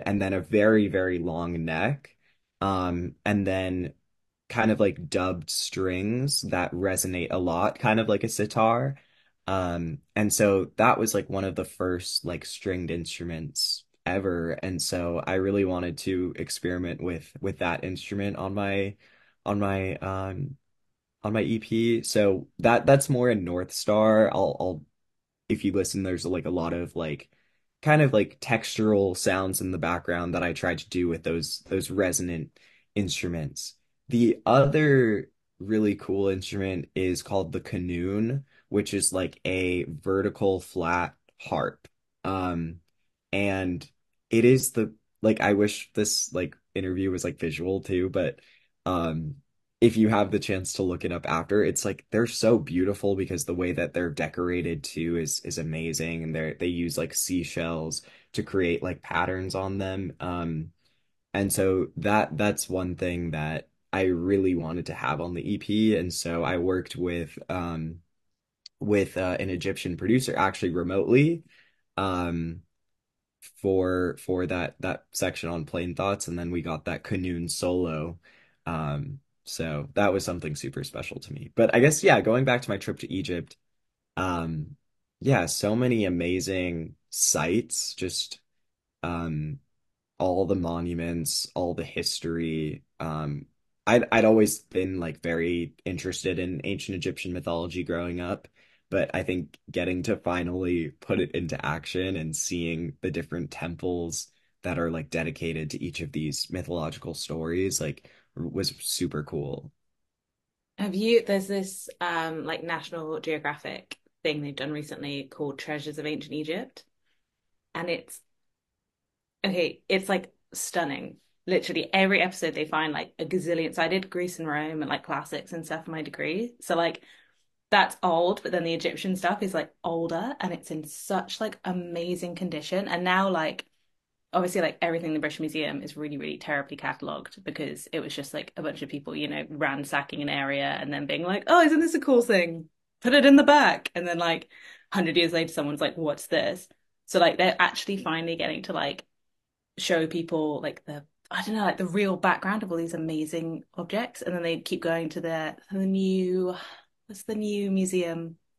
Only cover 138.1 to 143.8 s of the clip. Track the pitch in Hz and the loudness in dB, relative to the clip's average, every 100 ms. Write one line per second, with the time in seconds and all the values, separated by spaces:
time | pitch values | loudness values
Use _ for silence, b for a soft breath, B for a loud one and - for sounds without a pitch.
138.1 | 147 139 151 - - 156 147 139 147 143 | -10 -8 -10 -10 -8 -8 -8 -10 -10 -8
139.1 | 156 147 147 147 151 147 139 143 143 139 | -6 -6 -6 -8 -4 -2 -2 -2 -4 -4
140.1 | 151 143 143 139 139 139 143 139 143 143 | -6 -4 -2 -2 -2 -2 -2 -4 -6 -4
141.1 | 147 175 202 - 349 311 302 330 311 285 | -4 -2 -2 4 6 8 6 4 2 6
142.1 | 247 233 196 170 165 160 _ _ _ 247 | 6 6 4 2 -4 -12 _ _ _ 4
143.1 | 285 277 277 285 294 220 - | 8 10 10 10 8 8 4